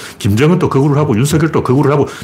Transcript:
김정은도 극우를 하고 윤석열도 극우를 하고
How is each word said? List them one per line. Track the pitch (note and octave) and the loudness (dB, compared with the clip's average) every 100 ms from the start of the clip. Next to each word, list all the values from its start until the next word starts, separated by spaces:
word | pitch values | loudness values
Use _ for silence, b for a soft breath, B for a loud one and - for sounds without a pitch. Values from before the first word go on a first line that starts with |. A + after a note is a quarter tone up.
| B - | B -6
김정은도 | G2+ G#2 D3 F3+ D3+ | -2 2 2 2 0
극우를 | C#3 D3 C#3+ | 0 0 0
하고 | D3+ G#2+ | 0 0
윤석열도 | C#3+ D#3 D#3+ - | 0 0 0 0
극우를 | - B2+ C3+ | 0 0 2
하고 | D3 C#3 B | 0 -2 B